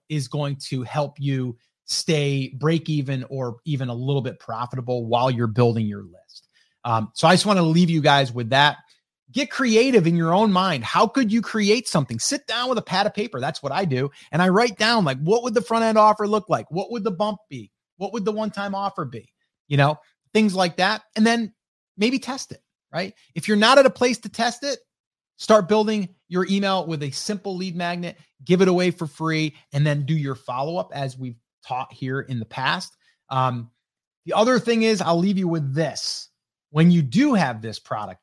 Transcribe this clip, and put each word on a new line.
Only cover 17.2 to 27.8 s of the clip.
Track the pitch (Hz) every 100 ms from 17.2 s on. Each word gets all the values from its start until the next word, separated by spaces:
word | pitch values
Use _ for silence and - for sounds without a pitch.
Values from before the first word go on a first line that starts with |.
| 208 208 _
be? | 131 101 _ _ _
What | 190
would | 220
the | 202
one-time | 214 214 202 202 196
offer | 196 190
be? | 139 117 - _ _ _ _
You | 143
know, | 143 156 _ _ _
things | 214 214
like | 185 175 170
that. | 190 214 - 220
And | 220
then | 233 214 - _ _ _ -
maybe | 220 262
test | - 269 -
it, | - _ _ _
right? | 156 196 - _
If | 165 175
you're | 208
not | 220 277
at | 269
a |
place | - 254 247
to | 208
test | - 233 233
it, | 285 262 _ _ _ _ _ _
start | - 214 175
building | 214 214 214 185 _ _
your | 180 185
email | 196 196 190 160
with | 156
a | 143
simple | - - 208 202 185
lead | 190
magnet, | 175